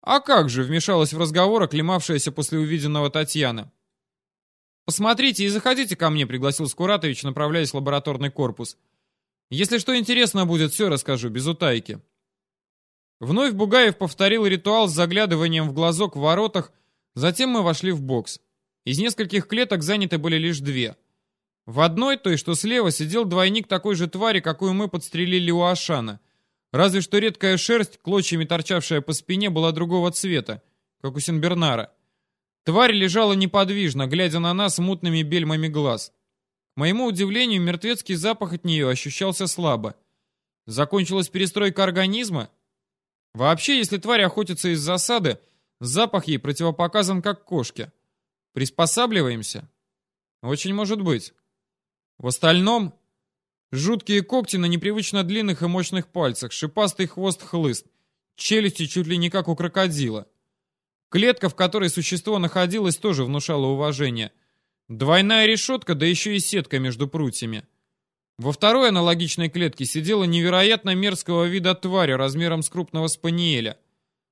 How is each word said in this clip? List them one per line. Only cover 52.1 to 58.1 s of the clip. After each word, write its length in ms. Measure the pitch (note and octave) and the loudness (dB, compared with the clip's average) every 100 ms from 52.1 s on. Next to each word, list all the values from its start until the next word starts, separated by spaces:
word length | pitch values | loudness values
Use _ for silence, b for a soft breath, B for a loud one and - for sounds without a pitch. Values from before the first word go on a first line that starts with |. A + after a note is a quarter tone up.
| _ | _
В 100 | B2 | -6
остальном, 640 | B2 E3 F3 F#3+ A#3 F#3 - _ _ _ _ _ _ _ | 2 4 4 4 2 -2 -8 _ _ _ _ _ _ _
жуткие 520 | C3 D#3+ A3+ - G#3 | -4 -2 -2 0 0
когти 340 | G3 B3+ G3+ F#3+ | 2 -2 0 0
на 80 | F3 | 0
непривычно 580 | E3+ G3 G#3+ G3+ G3+ | 0 0 -2 -2 -2
длинных 380 | F3 G#3+ G#3+ D#3 | -2 0 0 0
и 60 | E3+ | 0
мощных 400 | F3+ F3 F#3 - | -2 -2 -4 -4
пальцах, 440 | F3+ D3 A#2 B2 | 0 0 0 -8
шипастый 560 | - D#3 G#3+ G#3 - F#3 | -6 -4 0 0 0 -4
хвост-хлыст, 800 | - F#3+ F3 - E3+ D3+ A2+ - _ _ | -2 -2 -4 -6 -2 0 -2 -8 _ _